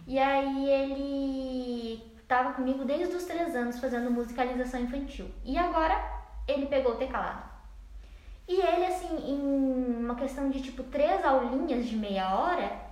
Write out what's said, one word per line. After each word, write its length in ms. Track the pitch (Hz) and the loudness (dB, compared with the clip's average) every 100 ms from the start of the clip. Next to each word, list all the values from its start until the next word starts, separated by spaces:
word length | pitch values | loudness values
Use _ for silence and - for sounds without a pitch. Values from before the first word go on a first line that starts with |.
| - | -2
E 120 | 269 | 2
aí 520 | 269 277 277 269 277 | 4 4 2 2 4
ele 1300 | 277 277 277 277 277 269 262 262 254 247 240 226 226 - - - | 4 2 -2 -2 0 0 -2 -2 -4 -4 -4 -4 -8 -12 -16 0
tava 260 | 254 269 | 2 2
comigo 300 | 269 262 269 262 | 0 0 0 0
desde 280 | 311 359 | 0 0
os 100 | 359 | -2
três 300 | - 330 339 | -4 -2 -2
anos 240 | 240 240 240 | 0 -2 -2
fazendo 320 | 262 240 247 | -2 0 0
musicalização 720 | 240 233 269 247 254 247 254 | 0 -2 -2 0 0 -2 -2
infantil. 460 | 240 277 277 - 185 - | -2 -4 -6 -8 -10 -8
E 140 | 240 311 | -2 0
agora 440 | 349 320 320 - - - - - - | 2 2 2 2 -2 -8 -10 -6 -2
ele 180 | 277 277 | 0 2
pegou 260 | 277 254 | 2 2
o 40 | 226 | 0
teclado. 460 | 262 226 180 - - - - - - - - - - - - | -2 -2 -4 -6 -12 -16 -18 -18 -16 -16 -16 -18 -18 -14 0
E 140 | 370 | 2
ele, 240 | 330 349 370 | 4 4 2
assim, 220 | - 349 311 269 | 0 -4 -4 -2
em 680 | 285 277 277 269 254 247 233 | 0 2 4 4 2 0 0
uma 100 | 233 | -2
questão 360 | 240 277 285 269 | -2 -4 0 0
de, 100 | 262 | 0
tipo, 220 | - - | -4 -8
três 400 | - 285 311 381 | -4 2 4 4
aulinhas 600 | 320 262 240 269 339 247 214 | 6 4 4 0 0 0 0
de 100 | 220 | -2
meia 380 | 208 190 185 | -2 0 2
hora, 360 | 202 349 349 196 - - | 2 2 0 -2 -6 -10